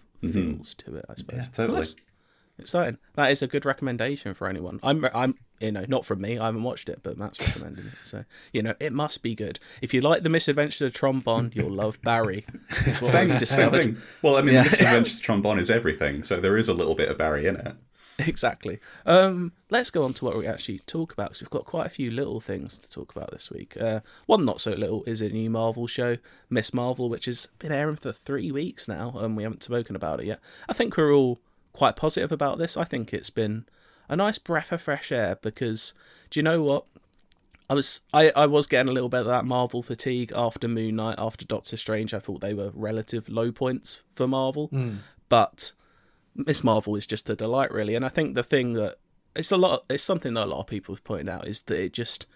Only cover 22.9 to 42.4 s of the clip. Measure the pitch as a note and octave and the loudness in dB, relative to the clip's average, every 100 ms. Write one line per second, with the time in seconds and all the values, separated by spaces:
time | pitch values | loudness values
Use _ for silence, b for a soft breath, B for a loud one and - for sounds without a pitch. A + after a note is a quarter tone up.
22.9 | - - - - - - - - - A2+ | -16 -12 -12 -12 -12 -14 -14 -12 -6 -2
23.9 | G#2+ - B - G#3+ B2+ - A#2 F#2 G2 | -4 -6 B 2 4 4 0 -2 -2 -2
24.9 | G#2+ A#2 A2 G#2+ G#2+ A2+ A2+ A2+ A#2 A#2+ | -4 -4 -4 -4 -2 -2 0 0 -2 -4
25.9 | - A#2+ A#2 b b b A#2+ - B2+ B2 | -2 -2 -2 b b b -2 -2 -2 -2
26.9 | B2 A#2+ A#2 B2 A#2+ - - D#3 C#3+ D3+ | -2 -4 -4 -6 -6 -8 -10 -4 -2 -2
27.9 | D3+ B2+ - - C#3 D3 C#3 F3+ - - | -4 -8 -10 -6 -6 -4 -4 -6 -8 -8
28.9 | E2 A#2 - A2 G#2+ G#2+ - - A#2+ A#2 | -6 -6 -6 -4 -4 -6 -8 -4 -4 -4
29.9 | F#2+ D#2 C2+ E2 - B B B - A3 | -6 -4 -4 -6 -8 B B B -2 -2
30.9 | F3 D3+ C#3+ B2+ A#2+ _ _ _ - B2+ | 2 6 6 4 0 _ _ _ 0 2
31.9 | - D#3 F3+ E3 D#3 C#3+ - E3+ - E3+ | 2 -2 0 -2 -2 -2 -2 -4 -4 -4
32.9 | C3 A2 G#2 - - G#2+ A2 - b b | -4 -6 -8 -6 -2 -2 -2 -8 b b
33.9 | b b D#3 G#3 G#3+ - D#3+ - E3+ - | b b 0 0 -2 -2 -4 -2 -6 -2
34.9 | C#3 - B2+ G2 G2 A2 - A#2+ A2 - | -4 -2 -2 0 -2 -6 -4 -4 -2 -6
35.9 | - b b b D#3 D#3 E3 C#3+ C#3+ - | -8 b b b 0 2 2 2 0 -2
36.9 | - _ _ _ - _ - - C#3 C3+ | -20 _ _ _ -20 _ -14 -2 0 2
37.9 | - _ D3+ D#3 C#3 D3 D3 C#3+ B2+ C3 | -2 _ 6 6 8 6 6 4 4 2
38.9 | B2+ B2 B2+ A2+ B2 B2 B2 B2 B2 - | 0 0 0 2 0 2 0 0 -2 -6
39.9 | A#2 C3+ B2 A#2 A#2+ A#2 - A#2 A2+ A2 | -4 -2 -2 -2 0 0 0 -4 -2 -2
40.9 | A2 A2 - F#2 - - G#2 - - - | -2 -2 -2 -4 -6 -6 -6 -6 -8 -4
41.9 | A2 A2 G#2 - F#2 | -2 -2 -6 -8 -6